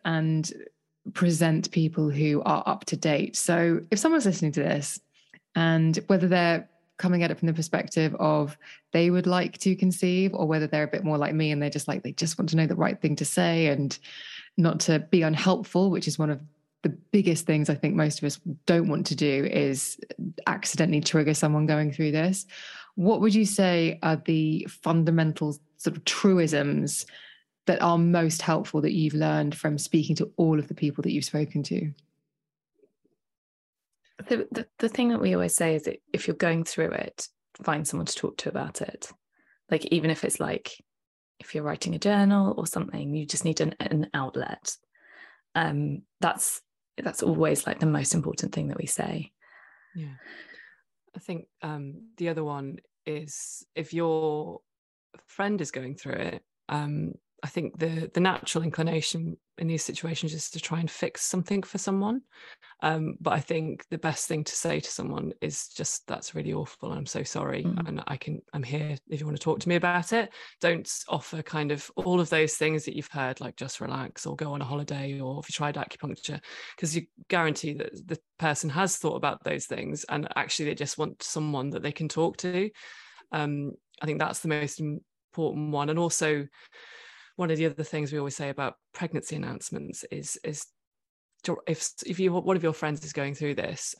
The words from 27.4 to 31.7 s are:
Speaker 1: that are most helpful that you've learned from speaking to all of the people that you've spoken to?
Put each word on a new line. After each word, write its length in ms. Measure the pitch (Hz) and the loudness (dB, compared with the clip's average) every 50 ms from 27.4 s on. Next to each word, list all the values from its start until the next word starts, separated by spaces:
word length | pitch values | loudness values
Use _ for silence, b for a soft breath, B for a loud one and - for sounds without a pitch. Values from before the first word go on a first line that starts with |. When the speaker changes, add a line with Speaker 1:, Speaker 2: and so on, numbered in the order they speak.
| B B _ _ _ | B B _ _ _
Speaker 1:
that 140 | - 180 - | 2 2 4
are 160 | - 175 170 170 | 4 4 6 6
most 420 | 170 170 175 170 165 160 160 - | 6 6 6 4 4 2 0 0
helpful 400 | - - 160 - - - - 151 | 2 2 2 2 0 0 0 0
that 120 | 147 151 | 2 2
you've 200 | - 165 156 147 151 | 2 2 2 2 2
learned 400 | 151 156 156 151 151 151 147 147 | 2 2 4 4 2 2 0 -2
from 220 | - - 160 147 | -2 -2 0 0
speaking 400 | 143 - - - 160 151 - 156 | -2 0 2 2 2 4 2 0
to 160 | - 160 - - | 0 -2 -2 2
all 220 | - 170 160 160 151 | 2 4 4 4 4
of 100 | 143 - | 2 -2
the 60 | 160 | -4
people 280 | - 156 147 143 - | -2 -2 -2 0 -2
that 100 | - - | -2 0
you've 120 | - 147 139 | 0 0 -2
spoken 380 | - - 151 151 147 - 156 | -2 -2 -2 -2 0 -2 -4
to? 300 | 139 - | -2 -2